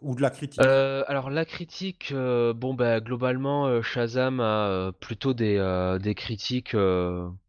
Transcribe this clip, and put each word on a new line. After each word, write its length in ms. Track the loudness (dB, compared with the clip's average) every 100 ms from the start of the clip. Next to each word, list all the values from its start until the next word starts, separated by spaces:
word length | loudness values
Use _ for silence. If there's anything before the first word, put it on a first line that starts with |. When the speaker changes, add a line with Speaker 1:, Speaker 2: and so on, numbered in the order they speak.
Speaker 1:
ou 140 | -8 0
de 60 |
la 80 | 0
critique ? 320 | 0 -8 4
Speaker 2:
Euh, 420 | 4 6 2 0 -2
alors 220 | -4 -2
la 140 | -4
critique, 680 | -4 -6 -12 -10 -10 -8 -8
euh, 400 | -4 0 2 2
bon, 200 | 0 -4
bah, 280 | 0 2 2
globalement, 680 | 0 -2 0 0 0 0 2
euh, 140 | 2
Shazam 580 | 0 -2 0 0 0 2
a, 280 | 2 2 2
euh, 220 | 0 -2
plutôt 400 | -6 -10 -4 -2
des, 240 | 2 2 2
euh, 420 | 2 2 0 0
des 160 | -2 -4
critiques, 600 | -4 -6 -4 -4 -2 2
euh, 540 | 2 2 0 -2 -6 -10